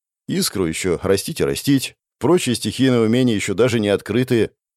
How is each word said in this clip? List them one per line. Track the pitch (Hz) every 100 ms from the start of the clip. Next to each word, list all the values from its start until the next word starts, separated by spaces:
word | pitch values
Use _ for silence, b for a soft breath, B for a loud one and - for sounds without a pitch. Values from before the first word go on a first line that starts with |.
| _ _ -
Искру | 90 - 95 82
ещё | 80 92 80
растить | 92 98 - 160
и |
растить, | 71 71 139 135 - - _ _
прочие | 139 175 123
стихийные | 113 110 110 131 120
умения | 110 123 123
ещё | 101 -
даже | 92 123 117
не | 104
открыты, | 95 - 117 127 117 98 - _